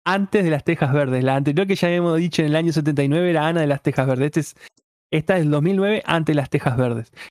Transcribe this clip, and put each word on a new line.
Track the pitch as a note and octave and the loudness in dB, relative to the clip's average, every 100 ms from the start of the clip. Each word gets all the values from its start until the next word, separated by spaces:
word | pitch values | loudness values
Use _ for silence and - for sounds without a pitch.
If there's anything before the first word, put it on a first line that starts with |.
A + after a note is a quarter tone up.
Antes | E3+ G3 G3 G#3+ | -2 -2 0 2
de | F3 | 2
las | D3 | 0
Tejas | - E3 C3+ | 0 0 0
Verdes. | D3 C3+ B2+ | 2 0 0
La | C3 | 0
anterior | C3+ C#3+ D3 G3 | 0 0 0 0
que | |
ya | F#3+ F3 | 0 0
hemos | F3 E3+ D#3+ | 0 0 0
dicho | F3 - | 0 0
en | D#3 | 0
el | D#3 | 0
año | E3 | 0
setenta | D3+ D3+ C#3+ | 0 0 0
y | C#3 | 0
nueve | D#3 F3+ | 0 0
era | D#3+ D#3 | 0 0
Ana | E3+ | 0
de | D3+ | 0
las | C#3 | 0
Tejas | - C3+ C3+ | -2 -2 0
Verdes. | B2+ D3 | 0 0
Este | D#3+ | -2
es, | D3 - - _ _ _ _ | -4 -8 -20 _ _ _ _
esta | D#3 D3+ F#3+ | -4 0 0
es | |
del | D3+ | 2
dos | D3 | 2
mil | E3 G3 | 0 0
nueve, | G3+ G#3+ - | 0 -2 -2
Antes | E3 D#3+ D3 | -2 0 0
de | |
las | C3 | 0
Tejas | D3 C#3+ B2 | -2 -2 0
Verdes. | B2+ A#2 A#2 - - | 0 -2 -8 -16 -16